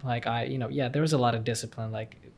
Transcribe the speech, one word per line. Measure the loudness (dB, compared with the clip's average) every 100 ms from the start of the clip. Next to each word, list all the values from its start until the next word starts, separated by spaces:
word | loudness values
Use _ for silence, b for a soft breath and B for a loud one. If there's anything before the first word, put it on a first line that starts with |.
Like, | -4 -2
I, | 0 -2
you | -2 -2
know, | -2
yeah, | 0 0
there | 2
was | 2
a | 4
lot | 4
of | 2
discipline, | 0 -2 -4 -8 -6
like, | -6 -8 -14 -20